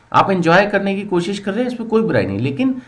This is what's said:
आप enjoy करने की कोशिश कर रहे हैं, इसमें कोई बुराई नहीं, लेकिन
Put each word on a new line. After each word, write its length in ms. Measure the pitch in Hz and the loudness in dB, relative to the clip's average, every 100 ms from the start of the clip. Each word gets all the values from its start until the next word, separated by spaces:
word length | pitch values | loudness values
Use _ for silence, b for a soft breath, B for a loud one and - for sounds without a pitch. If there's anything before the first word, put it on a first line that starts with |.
| b | b
आप 180 | 139 170 | 0 2
enjoy 340 | 190 165 175 208 | 2 4 4 4
करने 300 | 196 196 196 | 0 -2 -4
की 60 | |
कोशिश 380 | 202 175 175 196 | -2 -2 -2 -4
कर 140 | 208 | -4
रहे 100 | 196 | -4
हैं, 80 | 247 | -4
इसमें 180 | - 220 | -4 -2
कोई 120 | 220 | 0
बुराई 240 | 175 127 95 | 2 0 0
नहीं, 140 | 98 | -2
लेकिन 420 | 127 143 262 262 | -2 0 -2 -2